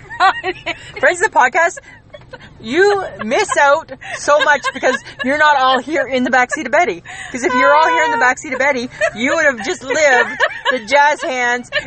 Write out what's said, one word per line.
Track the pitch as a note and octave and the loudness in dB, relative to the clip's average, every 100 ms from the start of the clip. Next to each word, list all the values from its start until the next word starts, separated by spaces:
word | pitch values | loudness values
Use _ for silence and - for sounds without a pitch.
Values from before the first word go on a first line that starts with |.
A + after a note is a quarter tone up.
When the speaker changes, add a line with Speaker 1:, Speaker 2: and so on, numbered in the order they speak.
| F#4+ A4 | -12 0
Speaker 1:
Friday. | F#4+ - F4 F4+ - D#4+ - G#4 | 0 2 -6 -8 -8 -10 -12 -2
Speaker 2:
Friends | C#4+ F4 | 0 0
of | G4+ | 0
the | D#4 | 2
podcast, | B3 E4+ E4+ - - - _ - - C5 - - | 2 2 0 -2 -20 -20 _ -20 -20 -20 -20 -16
you | A3+ D4+ G4+ G4+ F#4 - | -4 2 2 2 -4 -8
miss | G#3+ D4+ G4+ D#4+ | -4 -2 0 2
out | C#4+ D4+ - C4 - - | 4 2 -2 -16 -14 -8
so | - D4 | 0 2
much | D4+ C#4+ - | 4 0 0
because | C4 D4 B3+ - - | -2 -2 -2 -8 -8
you're | B3+ D4 | -4 2
not | D4+ C#4+ | 4 4
all | C4 C4 | 2 0
here | B3+ C#4 B3+ | -2 -4 -2
in | C4 | -2
the | B3+ | 0
backseat | C4 B3 - B3 | 2 0 -2 -2
of | |
Betty. | C#4+ F4 E3+ - - - | 0 0 -4 -10 -16 -12
'Cause | B3 | -6
if | C#4+ | -2
you're | B4 C#4 D4 | 2 4 4
all | E4 | 4
here | B4 - | 2 0
in | |
the | A#4 | 2
backseat | B3+ B3+ D#4 | 0 0 -6
of | C4 | -2
Betty, | C4+ C4 A#3 - D#4 G#3 | 0 -2 -4 -6 -6 -2
you | B3+ E4 | -2 2
would | D4 | 0
have | A#3+ | 0
just | G3+ F4+ | -6 -8
lived | C4 D#4 D4 F4+ - G#5+ - A5+ - | -4 2 4 4 2 -2 -4 -2 -4
the | C5 G#3 | -4 0
jazz | C#4+ C#4+ C#4+ | 2 4 2
hands | D#4 B3+ A#3+ B3 A#3+ D4 | -4 -2 -2 -2 -4 -8